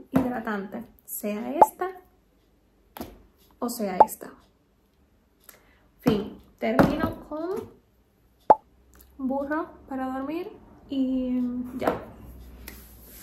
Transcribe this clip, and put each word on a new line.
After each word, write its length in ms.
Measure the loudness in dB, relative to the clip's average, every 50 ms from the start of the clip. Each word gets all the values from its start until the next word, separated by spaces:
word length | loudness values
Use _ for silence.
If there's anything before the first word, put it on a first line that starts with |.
| -10 -2
hidratante, 760 | 0 0 0 0 -4 -4 -4 -4 -4 -4 -6 -8 -10 -12 -14 -14 -20 -20 -20
sea 480 | -14 -12 -8 -6 -4 -4 -4 -6 0
esta 380 | 6 8 6 6 6 -4 -6 -6 -6 -10 -20 -20 _ -20 _ _ _ _ _ _ _ _ _ _ _ _ _ _ -16 -14 -14 -14 -16 -20 -20 -20 _ _ -20 -20 -12 -8
o 80 | -6
sea 300 | -6 -4 -2 -4 0 8
esta. 340 | 6 6 6 6 -12 -14 -16 -16 -20 -20 -20 _ _ _ _ _ _ _ _ _ _ -20 _ _ _ _ _ _ _ _ -20 -20 -20 -20 -20 -20 -20 -20 -20 _ 0
Fin, 380 | 2 4 4 4 0 -4 -10 -16 -20 -20 -10 -4
termino 600 | -2 0 6 8 8 6 6 2 -2 -2 -4 -6 -12
con 220 | -12 -8 -6 -6 -4 -4 -6 -6 -10 -18 -20 _ _ _ _ _ _ _ _ _ _ _ _ _ 8 8 8 6 -20 -20 -20 -20 -20 -20 -20 -20 -20 -12
burro 500 | -6 -4 -2 -2 -2 -2 -2 -2 -4 -4 -6 -10 -18 -14 -10
para 180 | -8 -6 -6
dormir 400 | -4 -6 -6 -6 -6 -6 -6 -8 -8 -12 -18 -20 -20 -20 -20 -12 -6
y 480 | -2 0 0 2 2 0 0 0 0 0 0 -2 -2 -4 -6 -6 -6
ya. 240 | -2 -2 -2 -2 -2 -8 -14 -16 -18 -18 -18 -18 -18 -18 -18 -18 -18 -18 -18 -18 -18 -20 -20 -20 -20 -20 -20 -20 -18